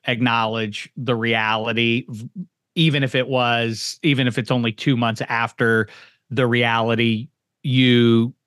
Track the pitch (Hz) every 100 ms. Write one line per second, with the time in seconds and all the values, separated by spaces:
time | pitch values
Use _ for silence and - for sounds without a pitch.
0 | - 120 123 117 113 113 110 104 - -
1 | 113 117 117 113 110 110 113 117 117 117
2 | - 110 117 - 180 _ _ - 160 143
3 | 135 135 123 127 120 120 117 113 - -
4 | 170 135 127 117 117 127 117 107 - 123
5 | 117 110 - 117 117 - 117 113 104 -
6 | - _ _ 113 127 120 117 113 113 117
7 | 117 110 123 _ _ _ 143 127 127 120
8 | 117 113 117 -